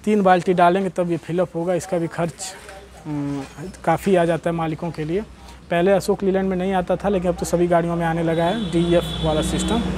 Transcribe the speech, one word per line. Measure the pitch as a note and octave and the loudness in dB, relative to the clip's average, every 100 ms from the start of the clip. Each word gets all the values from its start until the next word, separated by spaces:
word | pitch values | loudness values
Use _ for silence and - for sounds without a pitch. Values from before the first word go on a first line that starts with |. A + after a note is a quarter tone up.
तीन | - G#3+ | 2 4
बाल्टी | F#3 F3+ F3 | 6 6 4
डालेंगे | F3+ F3 F#3 F#3+ | 4 6 4 0
तब | F3+ F3 | -2 -2
ये | E3+ | -2
फिलअप | - E3+ F3 E3 | -2 -2 -2 -2
होगा। | E3+ | -2
इसका | F3 - F3+ | -4 -2 -4
भी | E3 | -2
खर्च, | - E3+ - - - - - - - D#3 | -4 -6 -6 -14 -14 -18 -18 -20 -16 -8
अम, | D3 C#3+ C#3 C3+ - F3 - | -6 -4 -6 -8 -12 -14 -6
काफ़ी | - - - F#3 | -2 0 2 2
आ | E3 | 2
जाता | E3 F3 | 0 -2
है | E3+ | -4
मालिकों | D#3+ D#3 E3+ | -4 -4 -8
के | D3+ D3+ | -8 -4
लिए। | F3 A3 - - - - | -4 -6 -16 -20 -20 -4
पहले | E3+ F3+ | 0 2
अशोक | G3 F3+ F#3+ | 2 2 -2
लीलैंड | G3 F#3 F#3+ | 0 0 0
में | F#3 | -2
नहीं | F#3 | -2
आता | F#3+ F3+ F3+ | -2 0 -2
था, | G3+ | 0
लेकिन | G3 F3+ | 0 0
अब | F3+ | -2
तो | F#3 | -2
सभी | E3+ F3 | 0 4
गाड़ियों | E3+ E3+ E3+ | 4 2 0
में | E3+ | -2
आने | E3 | 0
लगा | E3 E3 | 0 2
है | E3+ A3 G3 | 0 0 0
डीईएफ़ | E3+ E3+ F3 E3 - D#3 | 0 4 2 2 -2 0
वाला | D#3 | 0
system। | - D#3+ - A3+ G#3+ | 0 -2 0 0 -2